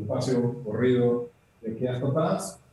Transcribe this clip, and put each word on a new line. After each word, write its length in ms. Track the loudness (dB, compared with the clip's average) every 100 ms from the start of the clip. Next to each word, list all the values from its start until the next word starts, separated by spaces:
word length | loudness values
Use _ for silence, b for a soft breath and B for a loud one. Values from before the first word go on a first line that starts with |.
espacio 600 | -2 -2 0 2 0 -2
corrido 680 | -6 0 4 4 4 2 -2 _ _ _
de 100 | -10
aquí 140 | -4 -4
hasta 200 | -2 0
atrás, 540 | 0 0 0 -4 -12 _